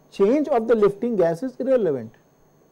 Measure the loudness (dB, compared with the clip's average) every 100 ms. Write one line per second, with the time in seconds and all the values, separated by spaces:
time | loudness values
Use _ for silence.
0 | _ 0 2 2 0 0 2 2 2 0
1 | -4 0 0 0 -6 -6 -2 0 0 -4
2 | -8 _ _ _ _ _ _